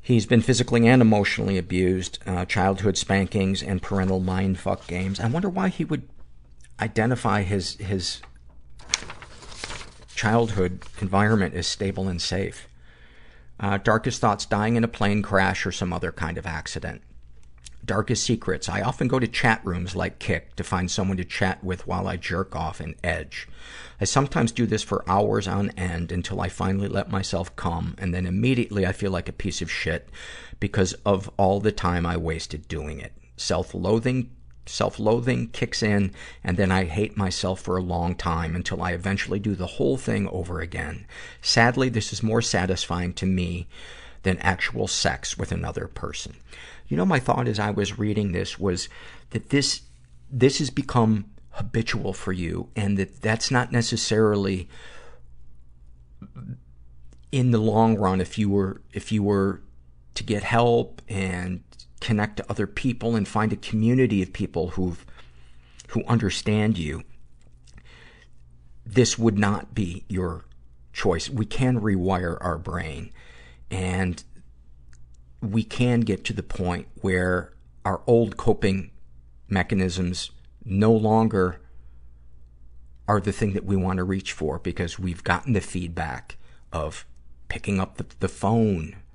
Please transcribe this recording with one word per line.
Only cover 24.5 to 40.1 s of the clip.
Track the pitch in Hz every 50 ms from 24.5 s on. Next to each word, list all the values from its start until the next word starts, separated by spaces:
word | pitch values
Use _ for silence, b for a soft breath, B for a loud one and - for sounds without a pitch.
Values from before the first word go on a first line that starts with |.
do | - - 120
this | 110 110 107 -
for | - 101 - - -
hours | 92 98 104 107 107 110 98
on | 95 90 98 101 -
end | - - 87 90 82 85 87 82
until | 90 90 87 - 98 92
I | 87 90
finally | - - 90 95 95 98 101 -
let | - 98 - - 104
myself | 95 98 - - 85 87 - -
come, | - - 90 82 85 85 85 -
and | - 98 90 87
then | 92 90
immediately | 90 90 98 113 127 131 120 117 - 104 104 95
I | 90 95
feel | - - 98 92
like | 87 82 -
a | -
piece | - - 98 - - 87
of | 82
shit | - - - 80 80 78 - - B B B B B B B B B B
because | - 101 - 101 95 92 - - -
of | 104 101 95 98 - -
all | - 101 92 98 101
the | 98 107
time | 101 - - 90 87 87 85
I | 85 85
wasted | 85 82 80 80 80 - - - 78 -
doing | - 82 78 73 76 76 71
it. | - - - - - - -
Self-loathing, | - - - 90 82 92 - - 92 90 95 110 117 113 131 127 131 123 127 - - - - - - -
self-loathing | - - - - - - - 110 107 113 123 120 127 123 120 120 117
kicks | - - 120 110 - -
in, | 117 107 104 101 101 95 B B B B B B B
and | - 90
then | 90 101 92 92
I | 95 95
hate | 85 78 104 104 110 -
myself | 107 101 95 92 - - 92 92 -
for | - - 90
a | 92 92
long | 90 87 85 85 87 90
time | - - 87 82 82 82 80 82
until | 90 90 - - 85 85
I | 90 87
eventually | 85 85 98 98 95 - - 95 104
do | 101 107 98
the | 85 90
whole | 85 - - 139 135 135
thing | 131 - -